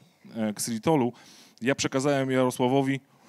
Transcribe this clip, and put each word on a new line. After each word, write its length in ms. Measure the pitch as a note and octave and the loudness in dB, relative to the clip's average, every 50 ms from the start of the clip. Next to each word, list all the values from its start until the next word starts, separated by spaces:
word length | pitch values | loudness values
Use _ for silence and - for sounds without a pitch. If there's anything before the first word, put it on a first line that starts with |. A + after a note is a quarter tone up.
| - _ _ _ _ - - | -20 _ _ _ _ -14 -6
e, 180 | A2+ A2 G#2+ G#2 | -4 -4 -4 -2
ksylitolu. 600 | - - - A#2 A2 - E3 D#3+ D3+ A#2+ B2 A#2+ - - - - - - - _ _ | -4 -6 -6 -6 -2 0 2 2 4 2 0 -2 -8 -20 -20 -20 -20 -20 -20 _ _
Ja 140 | A2 B2 C3+ | -2 -2 -2
przekazałem 560 | - - D3+ - C3+ C3 D3 C#3+ C3+ C3+ C3 | 0 -2 -2 -2 0 0 2 0 0 0 0
Jarosławowi, 680 | C3 C3 C3 B2+ B2 - B2+ B2 C3 C#3 C3+ C3 C3+ C3+ - _ _ _ _ | 2 2 2 0 2 0 0 2 2 2 2 0 -2 -4 -6 _ _ _ _